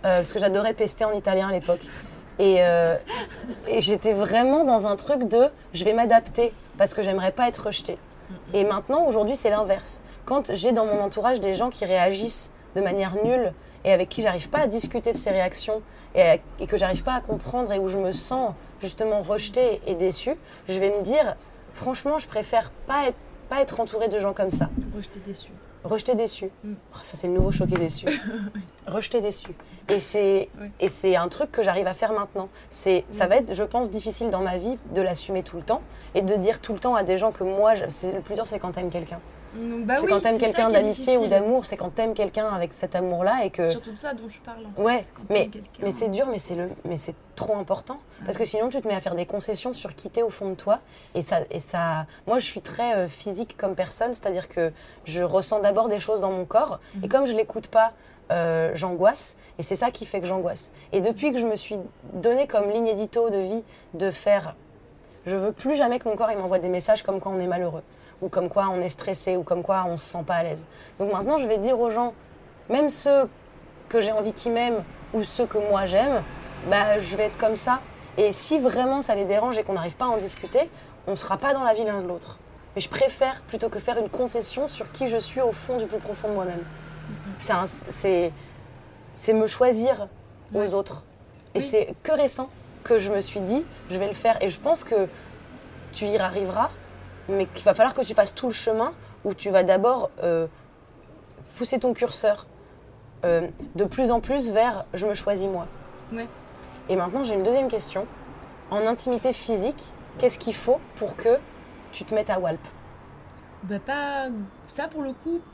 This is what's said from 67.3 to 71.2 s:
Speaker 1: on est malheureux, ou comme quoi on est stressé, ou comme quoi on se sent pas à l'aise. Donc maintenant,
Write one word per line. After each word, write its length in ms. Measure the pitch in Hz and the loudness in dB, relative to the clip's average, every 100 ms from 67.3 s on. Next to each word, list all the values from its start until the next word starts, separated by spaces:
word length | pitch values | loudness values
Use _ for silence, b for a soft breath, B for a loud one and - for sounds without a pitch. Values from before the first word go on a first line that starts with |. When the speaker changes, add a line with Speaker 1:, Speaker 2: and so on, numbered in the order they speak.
Speaker 1:
on 60 | 185 | -2
est 60 | 180 | -2
malheureux, 360 | 175 175 160 - B B B | -2 -2 -6 -14 B B B
ou 80 | 185 | -2
comme 220 | 190 180 | -2 0
quoi 180 | 202 196 | 0 0
on 120 | 185 | 0
est 80 | 180 | -4
stressé, 460 | - - 190 - 180 | -4 -6 -4 -2 -2
ou 40 | |
comme 180 | 170 180 | 0 -2
quoi 240 | 175 190 180 | 0 0 0
on 80 | 170 | -4
se 80 | - | -6
sent 140 | 180 165 | -8 -2
pas 80 | |
à 80 | 170 | -2
l'aise. 240 | 170 156 160 B B B | -2 -6 -10 B B B
Donc 120 | 202 | -2
maintenant, 280 | 196 | -2